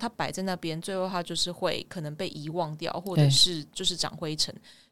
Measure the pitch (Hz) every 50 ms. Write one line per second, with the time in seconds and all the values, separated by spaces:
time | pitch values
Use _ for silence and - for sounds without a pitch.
0 | 226 233 - - 151 143 156 185 190 190 180 175 - 165 156 165 170 - 190 185
1 | 185 190 196 175 175 - 170 165 - 175 175 - 180 165 160 - - - - 180
2 | 151 151 151 156 190 - - 151 147 156 156 180 170 151 151 156 170 160 - -
3 | 180 202 180 156 147 139 135 - - 180 175 156 143 - _ - 190 - 180 165
4 | - - - 156 170 156 156 156 - - - - - - - - _ _